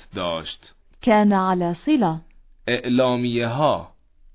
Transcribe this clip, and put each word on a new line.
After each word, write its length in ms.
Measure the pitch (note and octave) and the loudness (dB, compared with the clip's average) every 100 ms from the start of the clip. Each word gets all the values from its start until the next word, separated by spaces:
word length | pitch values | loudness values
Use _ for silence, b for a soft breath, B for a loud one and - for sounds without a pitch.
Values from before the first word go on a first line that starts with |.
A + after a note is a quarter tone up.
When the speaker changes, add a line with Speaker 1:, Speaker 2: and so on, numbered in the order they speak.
| - | -12
Speaker 1:
داشت. 600 | G2+ F2 E2 D#2+ - - _ _ - | -8 -6 -6 -8 -16 -20 _ _ -6
Speaker 2:
كان 300 | B3 G#3+ G#3 | 2 4 4
على 420 | G3 F#3 F3+ E3+ F3 - | 2 0 0 -2 -4 -2
صلة. 340 | D4+ F#3 D#3+ - - - - - | 0 0 -2 -10 -20 -20 -14 -6
Speaker 1:
اعلامیه 800 | A#2+ B2 B2 B2+ B2 B2 A#2 A#2 | -4 0 2 2 0 -2 -2 -2
ها. 440 | C3 D3+ F2+ - _ _ _ - | 0 0 0 -6 _ _ _ -20